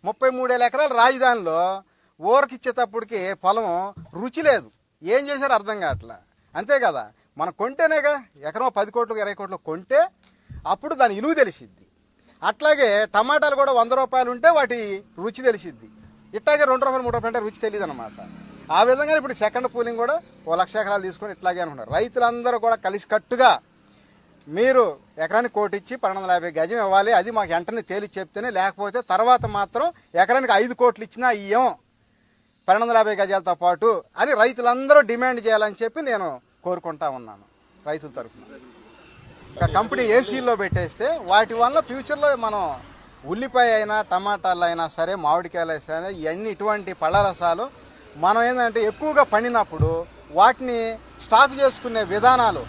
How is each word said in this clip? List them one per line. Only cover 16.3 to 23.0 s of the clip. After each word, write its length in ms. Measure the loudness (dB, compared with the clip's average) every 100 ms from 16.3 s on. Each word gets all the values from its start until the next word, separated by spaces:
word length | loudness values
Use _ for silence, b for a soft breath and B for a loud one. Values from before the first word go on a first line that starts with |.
| -4
ఇట్టాగే 260 | 0 2 4
రెండు 140 | 2 0
రూపాయలు, 180 | -2 -2
మూడు 100 | -4
రూపాయలు 160 | -4
అంటే 100 | -4 -6
రుచి 160 | -6
తెలియదు 200 | -6 -4 -8
అనమాట. 320 | -8 -14 -16 -20 -20 -20 -20 0 4
ఆ 20 | 4
విధంగా 240 | 4 2 0
ఇప్పుడు 160 | 0 -2
సెకండ్ 260 | -2 -2 -4
పూలింగ్ 260 | -4 -6 -2
కూడా 140 | -2 -2 -6 -16 -4
ఓ 80 | 0
లక్ష 140 | 0 -2
ఎకరాలు 220 | -2 -4 -4
తీసుకొని 240 | -10 -12 -4
ఇట్లాగే 260 | -4 -2
అనుకున్నారు. 260 | -6 -8 -4 -2
రైతులందరూ 600 | -2 0 0 0 -2 0 0
కూడా 100 | 0 -2
కలిసికట్టుగా 680 | -6